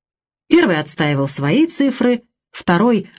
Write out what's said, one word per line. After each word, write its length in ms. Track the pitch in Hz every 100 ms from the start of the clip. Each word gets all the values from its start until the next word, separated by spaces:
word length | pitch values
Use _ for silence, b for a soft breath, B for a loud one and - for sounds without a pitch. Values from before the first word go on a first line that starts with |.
| _ _ _ _ -
Первый 320 | 339 311 156
отстаивал 480 | 147 - 151 139 139
свои 400 | 139 139 214 330
цифры, 560 | - 277 254 247 240 _ _ _
второй, 600 | - - 175 233 220 B